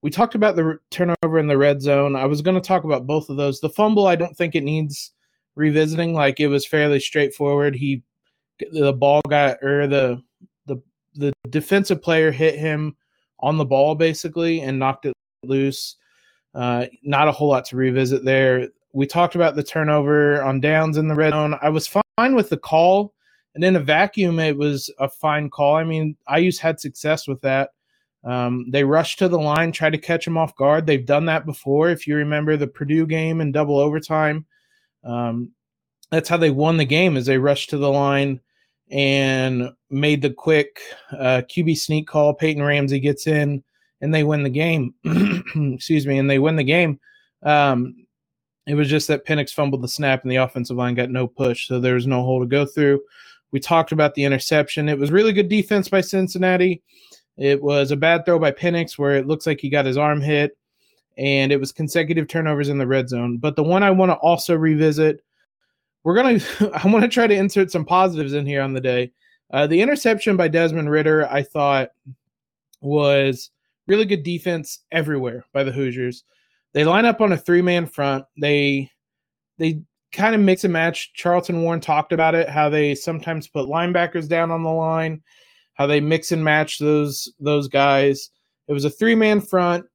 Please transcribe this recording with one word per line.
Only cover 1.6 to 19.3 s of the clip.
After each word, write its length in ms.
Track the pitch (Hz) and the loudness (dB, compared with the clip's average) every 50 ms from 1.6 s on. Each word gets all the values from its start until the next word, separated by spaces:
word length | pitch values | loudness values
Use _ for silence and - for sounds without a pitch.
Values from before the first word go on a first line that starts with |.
| 139 143 143 139 131 | 4 4 2 2 0
zone. 320 | 143 143 139 139 143 139 | 0 2 2 2 0 0
I 100 | 131 131 | 0 0
was 160 | 139 147 147 | 0 0 0
gonna 200 | 147 180 185 185 | 0 0 0 0
talk 240 | 180 - 190 180 151 | 0 0 0 0 0
about 240 | 156 147 127 123 135 | 0 -2 -2 -2 -2
both 200 | 147 156 147 - | -2 -2 -2 -4
of 60 | 139 | -4
those. 220 | 139 143 143 139 - | -2 -2 -2 -2 -2
The 100 | - 151 | -6 -6
fumble, 380 | - - 214 214 220 208 202 | 0 2 2 2 4 4 4
I 80 | 190 175 | 4 4
don't 220 | 170 170 170 - | 2 0 -6 -4
think 180 | - 175 170 147 | -4 -4 -2 -2
it 80 | 165 139 | -2 -2
needs 500 | 143 156 156 156 147 143 - - - _ _ _ _ _ _ _ _ _ | -2 -2 -2 -4 -4 -6 -10 -14 -16 _ _ _ _ _ _ _ _ _
revisiting. 580 | - 151 156 147 156 156 156 160 160 170 170 165 | -2 0 2 4 2 2 2 0 -2 -2 -2 0
Like, 240 | 160 143 139 131 - | 0 0 0 0 0
it 80 | 147 | 0
was 180 | 147 139 139 135 | 0 0 0 -2
fairly 360 | - - 156 147 147 143 139 | 0 0 0 2 2 2 0
straightforward. 760 | 139 - - 156 147 139 143 - 147 143 143 143 143 147 139 | -2 -2 -2 0 0 0 -2 -4 -2 0 0 0 0 0 -2
He, 300 | 123 139 143 139 127 - _ _ _ _ _ _ _ _ _ _ _ - - | -2 -4 -4 -4 -4 -8 _ _ _ _ _ _ _ _ _ _ _ -14 -10
the 220 | 160 156 143 139 135 | -2 0 0 0 2
ball 300 | 127 139 143 143 151 151 - | 2 2 4 4 4 2 2
got, 320 | 147 147 147 139 127 - | 2 2 2 2 0 -2
or 280 | - 139 143 143 143 139 | -2 -2 0 0 0 0
the, 340 | 143 139 135 123 123 123 - _ _ _ _ _ _ _ _ | 0 0 0 0 -2 -4 -8 _ _ _ _ _ _ _ _
the, 140 | 143 139 123 _ _ _ _ _ _ _ | -10 -10 -10 _ _ _ _ _ _ _
the 160 | 143 143 143 - _ _ 120 | -4 -4 -4 -4 _ _ -6
defensive 500 | 117 151 151 - 196 202 196 - 190 156 | -4 -4 -2 0 0 0 0 0 -2 -4
player 300 | - - 165 160 160 160 | -2 0 2 2 2 2
hit 260 | 139 127 160 160 143 | 2 2 0 0 0
him 400 | 147 151 160 151 151 151 151 - _ _ _ _ _ _ _ _ _ | 0 -4 -4 -4 -4 -4 -6 -8 _ _ _ _ _ _ _ _ _
on 180 | - 147 156 156 | -4 -2 0 0
the 60 | 151 | 0
ball, 320 | 127 135 135 139 151 156 | 0 2 2 2 2 2
basically, 640 | 151 165 165 156 - - 165 151 170 165 165 165 160 | 2 0 0 0 -2 -8 -8 -6 -2 -2 -2 -2 -2
and 180 | 143 131 135 131 | -4 -4 -4 -2
knocked 280 | 131 135 135 - - | -2 -2 -2 -4 -6
it 80 | 143 123 _ _ _ _ _ - | -8 -8 _ _ _ _ _ -6
loose. 540 | 127 135 135 139 139 135 - - - - _ _ _ _ _ _ _ _ _ _ _ _ | -2 -2 0 0 -2 -4 -6 -12 -14 -16 _ _ _ _ _ _ _ _ _ _ _ _
Uh, 320 | - 123 123 123 120 123 123 - - _ | -6 -4 -2 -2 -2 -4 -6 -10 -14 _
not 240 | 143 143 135 151 | -2 0 2 2
a 60 | 151 139 | 2 2
whole 160 | 139 151 147 | 0 2 2
lot 160 | 139 127 127 | 2 0 0
to 100 | - - | -4 -4
revisit 480 | 127 131 131 123 131 135 127 135 131 127 | 0 0 0 2 2 0 0 0 -2 0
there. 440 | 127 135 135 135 131 127 127 123 - _ _ _ _ _ | 2 2 4 4 4 2 2 -2 -6 _ _ _ _ _
We 140 | 135 139 | -4 -4
talked 280 | 139 - 170 175 175 | 0 2 0 0 2